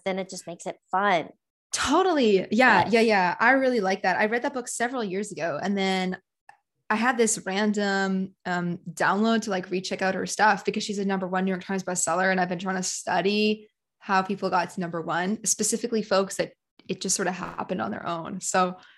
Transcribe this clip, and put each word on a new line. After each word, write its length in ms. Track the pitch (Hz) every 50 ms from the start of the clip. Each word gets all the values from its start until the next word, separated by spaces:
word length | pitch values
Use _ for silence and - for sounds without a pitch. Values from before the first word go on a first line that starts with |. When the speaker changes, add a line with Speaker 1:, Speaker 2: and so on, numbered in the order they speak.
| -
Speaker 1:
then 120 | 190 185
it 120 | 190 190 185
just 180 | - 175 -
makes 180 | 165 175 - -
it 140 | 185 - _ _ -
fun. 380 | - 185 202 208 185 160 143 - - _ _ _ _ _ _ - -
Speaker 2:
Totally. 640 | - - 240 277 349 381 370 330 294 247 214 196
Yeah. 100 | 185 - -
Speaker 1:
Yes. 420 | 214 220 254 247 208 180 - 190 220
Speaker 2:
Yeah. 80 | 226
Yeah. 340 | 226 226 208 196 180 175 -
I 140 | - 220 240
really 300 | 262 269 269 254 247 226
like 220 | 190 185 196 196 -
that. 120 | 190 175
I 100 | - 214
read 160 | 208 226 240 240
that 100 | 285 277
book 160 | 254 247 -
several 340 | - - 233 247 269 254 220
years 300 | 190 175 196 214 202 180
ago. 260 | 147 151 170 143 143
And 160 | - 196 202
then 400 | 196 190 190 190 185 185 185 185 - _ _ _ _ _ _ - _ _ _ _ _ _ -
I 60 | 214
had 220 | 214 226 254 254
this 220 | 233 233 214 - - -
random, 880 | 190 185 196 214 214 202 208 208 196 196 196 196 190 190 190 190 - _ _ -
um, 320 | 180 175 175 175 175 170 - - 170
download 520 | 160 - 175 151 190 202 220 226 226 220
to, 80 | 220 214
like, 220 | 190 185 185 -
recheck 320 | 180 190 185 - 196 190 190
out 100 | 190 190
her 140 | 190 190
stuff 360 | 180 - - 208 214 202 185 -
because 200 | 202 196 214 -
she's 160 | - 202 202
a 60 | 196
number 220 | 196 190 190 190
one 160 | 175 185 185 185
New 80 | 190
York 120 | 190 180 180
Times 200 | - 196 190 -
bestseller. 460 | 185 180 175 - 165 165 180 190 190
And 80 | 190 185
I've 80 | 180
been 120 | 175 185 170
trying 160 | 196 185 190
to 80 | 185 180
study 840 | - - - - - - 170 170 202 208 214 214 214 214 214 - - _ _ _ _ _
how 240 | _ - - 196 190
people 300 | 185 190 202 190 190 185
got 180 | 185 180 170 180
to 100 | - 190
number 220 | 180 170 170 170
one, 420 | 160 165 156 170 180 190 220 226 -
specifically 580 | - - - 208 - 233 220 - 233 226 220 202
folks 340 | - 196 190 196 190 -
that 160 | - 170 - - _ _ _ _ _ -
it 140 | - 196 -
just 140 | - 190 -
sort 120 | - 190
of 60 | 170 185
happened 480 | 185 175 170 170 - - - 185 190
on 80 | 110 -
their 160 | - - -
own. 340 | - 170 165 160 147 - 180
So 380 | - - - - 185 180 180 - - - -